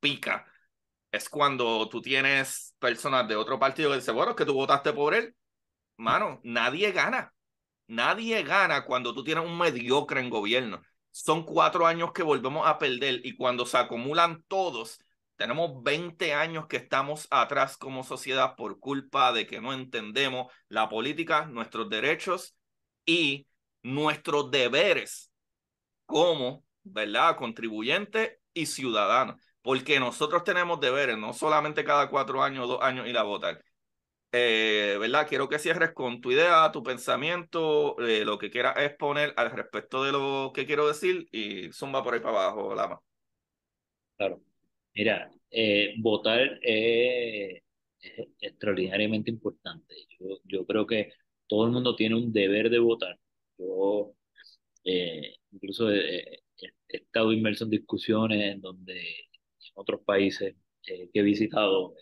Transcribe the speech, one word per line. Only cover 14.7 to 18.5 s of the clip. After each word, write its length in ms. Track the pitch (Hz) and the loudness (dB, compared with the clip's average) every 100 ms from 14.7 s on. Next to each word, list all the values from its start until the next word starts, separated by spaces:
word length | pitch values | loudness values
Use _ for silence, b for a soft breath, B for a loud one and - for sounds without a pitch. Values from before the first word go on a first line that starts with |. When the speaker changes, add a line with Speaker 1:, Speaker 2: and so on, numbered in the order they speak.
| 117 117 - _ _ _ - | -6 -10 -16 _ _ _ -8
Speaker 1:
tenemos 460 | 110 147 165 135 | -4 -2 -4 -4
veinte 520 | 123 151 175 165 170 | -2 -2 -4 -4 -2
años 320 | 147 165 160 156 | 0 0 -4 -6
que 100 | 131 | -6
estamos 500 | - 135 139 151 - | -2 -2 0 -6 0
atrás 460 | 135 117 139 135 - | 2 2 2 0 -2
como 280 | 135 131 | -10 -8
sociedad 500 | 131 131 131 135 127 | -8 -10 -2 0 0